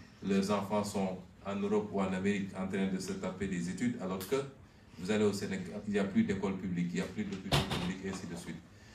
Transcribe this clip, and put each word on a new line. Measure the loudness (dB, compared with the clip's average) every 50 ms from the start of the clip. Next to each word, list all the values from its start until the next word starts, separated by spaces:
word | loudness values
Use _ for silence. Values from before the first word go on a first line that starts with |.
| -20 -20 -16 -8 -2
Leurs | 2 4 4 4 4
enfants | 2 0 0 2 0 0 0
sont | 0 0 0 0 0 0 -4 -8 -12 -18 -12 -6
en | -4 -2
Europe | 0 0 2 2 2 2 2
ou | 0 0
en | 2 2 2
Amérique | 2 2 2 2 2 0 -2 -4 -4
en | -4 -2
train | 0 0 2 2
de | 0 0
se | -2 -4 -4
taper | -4 -4 -4 -4 -2 -2 -2
des | -2 -2 -2 -2
études, | -2 0 0 0 0 0
alors | -2 -2 -2 -4
que | -2 0 0 0 0 -2 -8 -14 -20 -20 -20 -20 -20 -20 -14 -8
vous | -2 0
allez | 2 4 4
au | 4 4
Sénégal, | 2 -2 -2 -4 -4 -4 -6 -8 -6 -4 0
il | 2
n'y | 2
a | 2
plus | 4 4 4 4
d'école | 4 2 2 0 0 0 -2
publique, | -2 -2 0 0 0 0
il | 0
n'y | 0
a | -2
plus | -2 -4 -4 -4
d'hôpitaux | -4 -4 -6 0 2 4 4 4 2
publics, | 0 -2 -2 -2 -4 -4 -6
et | -6
ainsi | -6 -6 -6 -8
de | -8
suite. | -8 -8 -10 -10 -10 -12 -16 -20 -20 -20 -20 -20